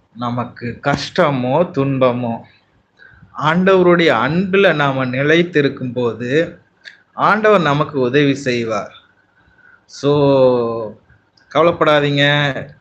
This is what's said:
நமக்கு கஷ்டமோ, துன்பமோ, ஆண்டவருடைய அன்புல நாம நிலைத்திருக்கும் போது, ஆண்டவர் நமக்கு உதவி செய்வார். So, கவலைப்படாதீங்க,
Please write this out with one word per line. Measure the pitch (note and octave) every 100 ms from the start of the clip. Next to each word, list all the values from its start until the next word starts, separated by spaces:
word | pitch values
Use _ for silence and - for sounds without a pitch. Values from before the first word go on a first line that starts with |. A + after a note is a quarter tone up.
| _ A#2
நமக்கு | A#2+ B2 A#2 - A#2+ G#2+
கஷ்டமோ, | C#3+ C#3+ - - D#3 C3+ B2 D3 F#3
துன்பமோ, | C#3+ C#3 C3+ B2+ B2 A#2+ A#2 - _ _ _ _ _ - _ - -
ஆண்டவருடைய | D3 E3+ F#3 F#3+ F3+ F3 E3
அன்புல | A2+ C3 E3+ F#3+ G3 F#3+
நாம | D3+ C#3+ C3 B2+
நிலைத்திருக்கும் | B2+ D3 E3 F3 D#3 C#3 C#3+ B2+
போது, | B2 A#2+ G#2+ A#2+ D3 E3+ - _ _ - - _
ஆண்டவர் | - D3+ G#3 G#3+ G3
நமக்கு | D3+ C#3+ D3+ D3
உதவி | B2 C#3+ C#3+
செய்வார். | C3 C3 A#2+ A2+ G#2 F2+ - _ _ _ _ _ _ _ _
So, | _ - C#3 D3 C#3+ C3+ B2+ B2 A#2 A2+ G#2+ G#2+ _ _ _ _ _
கவலைப்படாதீங்க, | D3 E3+ E3+ D#3 D3+ C#3+ C#3+ C#3+ D3 C#3+ B2+ - -